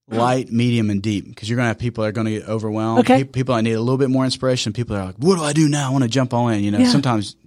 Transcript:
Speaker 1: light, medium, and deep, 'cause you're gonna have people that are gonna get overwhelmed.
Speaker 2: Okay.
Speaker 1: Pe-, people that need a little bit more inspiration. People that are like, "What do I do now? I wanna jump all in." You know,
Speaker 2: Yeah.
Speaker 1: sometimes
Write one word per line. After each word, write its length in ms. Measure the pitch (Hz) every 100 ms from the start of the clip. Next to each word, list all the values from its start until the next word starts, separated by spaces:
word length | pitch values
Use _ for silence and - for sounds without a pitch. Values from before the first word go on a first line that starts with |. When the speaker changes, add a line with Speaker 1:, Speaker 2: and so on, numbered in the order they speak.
| _
Speaker 1:
light, 440 | 113 120 131 -
medium, 380 | 117 120 120 107
and 100 | 101
deep, 340 | 104 101 -
'cause 140 | - 107
you're 80 | 120
gonna 120 | 117
have 100 | 113
people 240 | 120 117
that 60 | 107
are 40 |
gonna 180 | 107 110
get 160 | 107 -
overwhelmed. 520 | 110 110 110 110 117
Speaker 2:
Okay. 240 | 117 262
Speaker 1:
Pe-, 60 | 135
people 240 | 127 127
that 80 | 120
need 100 | 113
a 80 | 113
little 160 | 120 131
bit 140 | 135
more 140 | 131
inspiration. 480 | 131 - 131 127 110
People 240 | 104 117 104
that 60 |
are 40 | 92
like, 120 | 92
"What 180 | 147 180
do 60 |
I 100 | 147
do 140 | 151 156
now? 200 | 147 135
I 40 |
wanna 160 | 139 120
jump 260 | 127 120
all 140 | 120 120
in." 140 | 107
You 80 | 101
know, 80 | 104
Speaker 2:
Yeah. 80 | 127
Speaker 1:
sometimes 460 | 143 131 113 98 -